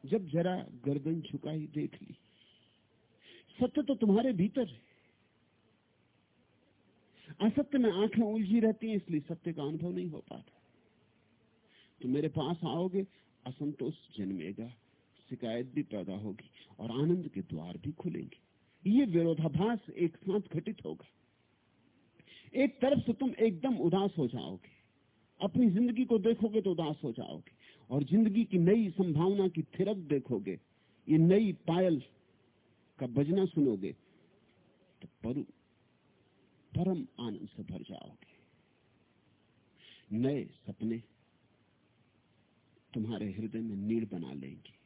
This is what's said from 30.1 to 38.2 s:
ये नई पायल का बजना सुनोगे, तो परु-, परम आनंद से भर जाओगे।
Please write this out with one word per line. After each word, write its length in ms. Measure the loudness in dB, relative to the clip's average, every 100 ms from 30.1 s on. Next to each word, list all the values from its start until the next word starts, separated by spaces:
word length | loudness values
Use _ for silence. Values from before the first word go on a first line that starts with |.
| -2 0 -4 -4 -8 _ _ _ _ 4
ये 100 | 6
नई 340 | 8 8 4
पायल 500 | 0 -2 2 2 2 -4 _ _ _ _ _ _ _ _ -10
का 80 | -2
बजना 400 | 0 2 2 2
सुनोगे, 460 | 4 2 2 -4 -8 _ _ _ _ _ _ _ _ _ _
तो 60 | -20 _
परु-, 280 | -6 -6 -8 _ _ _ _ _ _ _ _ _ _ _ _ -2
परम 280 | 0 0 -4 -8
आनंद 280 | -8 -8 -12
से 140 | -12
भर 200 | -10 -10
जाओगे। 540 | -10 -14 -16 -20